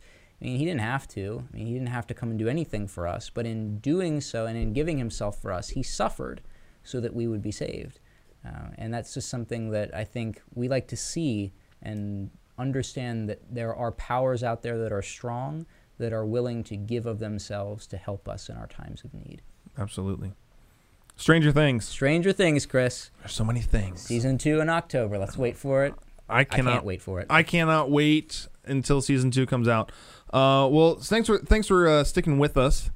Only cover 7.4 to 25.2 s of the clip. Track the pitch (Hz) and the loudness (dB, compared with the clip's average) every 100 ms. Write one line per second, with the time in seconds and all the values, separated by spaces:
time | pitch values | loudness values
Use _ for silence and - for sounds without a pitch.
7.4 | 104 101 - - - - _ _ _ _ | -6 -6 -8 -8 -12 -16 _ _ _ _
8.4 | - 113 110 - 110 117 - 135 - 120 | -14 -12 -14 -12 -8 -8 -8 -10 -8 -8
9.4 | 113 117 110 107 104 - 107 123 113 - | -6 -6 -4 -2 -4 -6 -8 -6 -6 -8
10.4 | - 120 123 131 123 120 - 170 160 107 | -12 -6 -2 -2 -2 -8 -6 -2 -2 -2
11.4 | 101 - _ _ - 107 101 101 98 - | -4 -10 _ _ -10 -6 -6 -6 -8 -14
12.4 | _ - 131 135 123 - 123 113 107 104 | _ -8 -4 -2 -4 -6 -6 -4 -6 -8
13.4 | - 120 113 113 117 - - 123 131 123 | -8 -6 -6 -4 -6 -6 -4 0 0 0
14.4 | 120 117 117 117 110 104 98 - 120 120 | -2 -4 -4 -4 -2 -4 -6 -8 -8 -6
15.4 | 135 156 165 _ _ - 117 110 110 117 | -6 -8 -12 _ _ -8 -4 -2 -2 0
16.4 | 123 117 107 104 104 120 113 107 110 104 | -2 -4 -6 -8 -4 -4 -4 -6 -6 -8
17.4 | - 101 101 107 - 95 - 101 - 104 | -6 -8 -6 -10 -12 -12 -8 -10 -8 -12
18.4 | - 110 - - - - - - - - | -10 -12 -12 -14 -14 -14 -14 -16 -16 -18
19.4 | - - - - 101 - 95 95 95 - | -20 -20 -16 -8 -6 -4 -4 -4 -6 -12
20.4 | _ - _ _ _ _ _ - - 165 | _ -20 _ _ _ _ _ -4 4 6
21.4 | 151 139 147 120 - - 135 160 185 190 | 8 6 6 4 -2 0 2 2 2 4
22.4 | 175 147 - 131 127 - - - - - | 4 4 2 2 2 -2 -14 -18 -10 -2
23.4 | 110 120 117 113 95 90 - 117 127 131 | 0 2 2 2 2 -6 -4 0 2 2
24.4 | 151 156 156 165 - 135 110 101 | 2 2 2 0 0 -2 0 -2